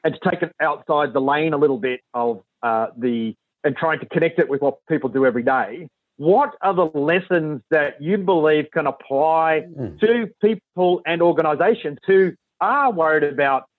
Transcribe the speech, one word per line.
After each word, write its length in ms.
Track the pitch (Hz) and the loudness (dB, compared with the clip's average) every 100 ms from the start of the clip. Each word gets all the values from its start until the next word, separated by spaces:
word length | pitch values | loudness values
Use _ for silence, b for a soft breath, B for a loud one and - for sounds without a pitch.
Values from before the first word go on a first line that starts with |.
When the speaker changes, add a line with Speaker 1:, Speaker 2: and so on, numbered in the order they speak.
Speaker 1:
and 100 | 160 | -4
to 160 | - 185 | -2 -2
take 140 | 175 | -2
it 80 | 165 - | -4 -2
outside 520 | 156 147 - 151 143 | -2 -2 -2 0 0
the 80 | 135 | 0
lane 320 | 135 147 160 | 0 0 0
a 40 | 147 | 2
little 220 | 147 127 | 2 0
bit 220 | 127 123 _ | -4 -6 _
of, 300 | 120 120 104 _ _ | -4 -4 -4 _ _
uh, 260 | 120 113 113 120 | -2 -2 -2 -4
the, 360 | 123 117 113 107 _ _ | -4 -2 -4 -8 _ _
and 120 | 147 123 | -4 -2
trying 240 | 165 156 | -2 -4
to 40 | - | -4
connect 320 | 170 165 170 | 0 0 0
it 100 | 135 | -2
with 140 | 135 | 0
what 160 | 139 - - | -2 -4 -4
people 220 | 156 127 | -4 -2
do 160 | 131 135 | 0 0
every 180 | 123 | 2
day, 440 | 120 131 101 135 160 _ _ - | 0 0 -2 -8 -16 _ _ -4
what 340 | 151 214 285 - | 2 2 2 -2
are 140 | 190 185 | -2 0
the 100 | 160 151 | 0 0
lessons 600 | 147 180 185 180 156 139 - | 0 0 0 -2 -2 -6 -2
that 280 | 156 147 139 | 0 0 -4
you 180 | 151 202 | -2 -2
believe 480 | 190 175 156 151 151 | 0 2 4 2 0
can 140 | 165 143 | -4 -4
apply 800 | - - 135 156 160 160 156 170 151 | -6 -4 0 2 2 2 0 -4 -10
Speaker 2:
Mm. 240 | 110 80 | -10 -2
Speaker 1:
to 260 | 220 240 214 - | 0 2 -2 -2
people 600 | 214 226 _ 180 180 175 160 | -2 -2 _ -2 0 0 -2
and 140 | 170 | 0
organisations 760 | 170 156 156 151 196 240 156 143 - | 2 2 0 2 0 0 -4 -8 2
who 280 | 190 185 170 _ - | 4 4 -2 _ -6
are 300 | 190 277 269 | -2 0 0
worried 320 | 185 160 156 | 0 2 2
about 400 | 147 135 139 135 - | 0 0 0 0 -4